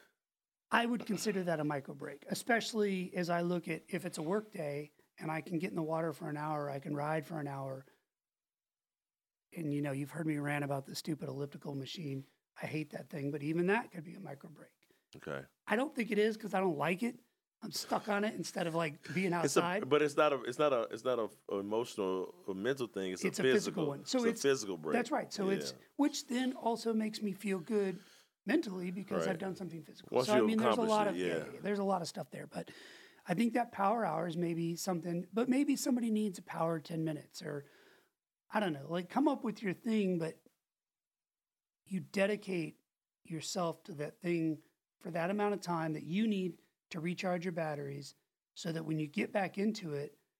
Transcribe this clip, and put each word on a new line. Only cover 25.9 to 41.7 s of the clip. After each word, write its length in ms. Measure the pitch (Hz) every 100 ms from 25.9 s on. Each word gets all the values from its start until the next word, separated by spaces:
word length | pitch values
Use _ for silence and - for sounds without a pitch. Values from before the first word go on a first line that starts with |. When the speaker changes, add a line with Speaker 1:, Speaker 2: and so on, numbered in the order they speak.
| -
Speaker 1:
which 320 | 285 - -
then 260 | 247 254
also 400 | - 226 220 226
makes 280 | 220 214 214
me 100 | 214
feel 280 | 185 208 190
good 400 | 156 214 196 185 - - _ _ 196
mentally 460 | 311 247 185 180
because 300 | 185 - 180
Speaker 2:
Right. 80 | 165
Speaker 1:
I've 80 | 170
done 180 | 190 180
something 260 | 180 165
physical. 280 | 147 - -
Speaker 2:
Once 140 | - -
Speaker 1:
So, 60 |
I 40 | 214
Speaker 2:
you 100 | 214
Speaker 1:
mean, 100 | 220
there's 100 | 226
a 40 | 110
Speaker 2:
accomplish 80 | 220
Speaker 1:
lot 180 | 214 208
Speaker 2:
it, 40 |
Speaker 1:
of, 60 | 123
yeah, 100 | 180
Speaker 2:
yeah. 60 | 80 71
Speaker 1:
yeah, 60 | -
there's 180 | 190 202
a 40 | 196
lot 160 | 185
of 60 | 160
stuff 200 | - 151
there, 160 | 143 147
but 220 | 175 - - - - - - -
I 80 |
think 200 | 180 233
that 180 | 240 233
power 320 | - 196 233 190
hour 220 | 156 175
is 80 | 165
maybe 400 | 170 170 170 170
something, 500 | - 170 175 175 180
but 160 | 214 254
maybe 300 | 262 294 269
somebody 340 | 294 247 233
needs 280 | 214 214 175
a 20 |
power 380 | - 170 165 165
ten 240 | 147 165 160
minutes 360 | 147 - -
or, 220 | 151 147 143 - - - _ _ _ _ _
I 80 | 214
don't 140 | 196
know, 140 | 143 139
like, 200 | 175 180
come 200 | 247 294
up 160 | 269 226
with 180 | 214
your 100 | 202
thing, 440 | 170 226 220 190 180
but 180 | 160 - _ _ _ _ _ _ _ _ _ _ _ _ _